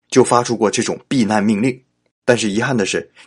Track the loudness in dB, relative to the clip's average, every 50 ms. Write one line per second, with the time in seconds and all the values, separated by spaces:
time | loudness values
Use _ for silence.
0 | _ _ 2 4 4 4 4 2 2 0 -2 -2 -2 -2 0 -2 -4 -4 -6 -8
1 | -8 _ -2 -2 0 0 0 0 0 0 0 0 -2 -4 -4 -6 _ _ _ _
2 | _ _ _ _ _ 0 0 0 0 -2 -2 -2 -2 -2 -2 -2 -2 -2 -4 -6
3 | -8 -8 _ -20 -16